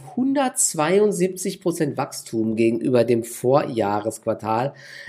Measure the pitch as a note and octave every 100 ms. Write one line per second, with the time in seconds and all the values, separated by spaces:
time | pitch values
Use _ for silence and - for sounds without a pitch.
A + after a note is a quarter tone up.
0 | - - C4 C#4 C4 - - D#3+ D3+ F#3+
1 | G#3+ F3 F#3 F#3 G3 - F3+ E3+ D3 B2
2 | C3+ - - A2+ A2 A2 A2+ A#2 C3 B2
3 | A2+ A#2 - - A#2+ C#3+ - A#2 G2+ G#2
4 | G#2+ - A2+ G#2+ G#2+ A2 C3+ - - -